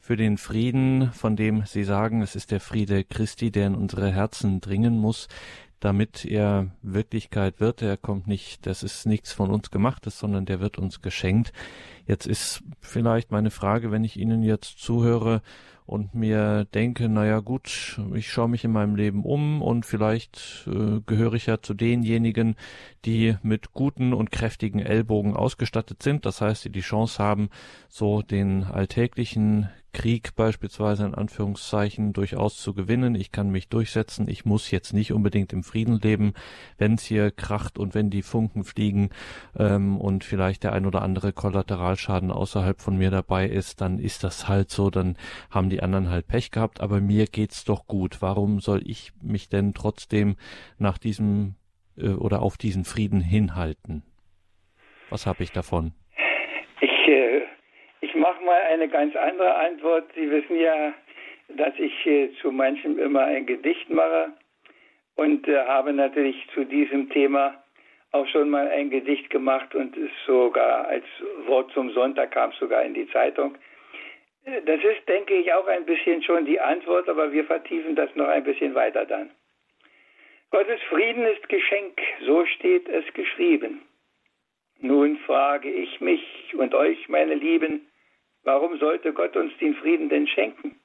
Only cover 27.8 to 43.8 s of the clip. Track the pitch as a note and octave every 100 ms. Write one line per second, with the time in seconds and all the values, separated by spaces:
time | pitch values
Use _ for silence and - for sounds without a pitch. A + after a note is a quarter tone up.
27.8 | _ - G#2+ G#2 G#2 G2 G2 F#2+ F#2+ F#2+
28.8 | G2 - A#2+ - A#2+ A2 G#2+ G#2+ G#2 -
29.8 | _ - A2+ A#2 - - A2 A2 G2+ -
30.8 | G#2+ G#2 G#2 - G#2 - G2+ G2+ - G#2+
31.8 | G#2 G#2 G#2 G2 G2+ - G#2 - - G2
32.8 | F#2+ B2 B2+ A2 F#2+ - G2+ F#2+ - A2+
33.8 | A2 A2 G#2+ - G2+ - - G#2 - F2+
34.8 | - G2+ G#2+ F2+ G2+ G#2 F#2+ G2+ - A2+
35.8 | A2+ A2+ A2 G#2+ G#2 - - - - -
36.8 | G#2 A2+ - G#2+ G#2 - - G#2 - -
37.8 | G2+ G#2+ G#2 G2 - A#2 A2 A2 F#2+ -
38.8 | G#2+ G2+ G2+ - - - - - G#2 G2+
39.8 | G2 G2 G2+ F#2+ - G2 F#2+ F#2+ - G2
40.8 | F#2+ F#2 F#2+ F#2+ G2+ - G2+ F#2+ F#2 F#2
41.8 | F2+ F#2+ - F#2+ F#2 - F#2+ G#2 F#2+ G2
42.8 | - F#2+ F#2+ F#2+ - F#2 F#2+ G2 - -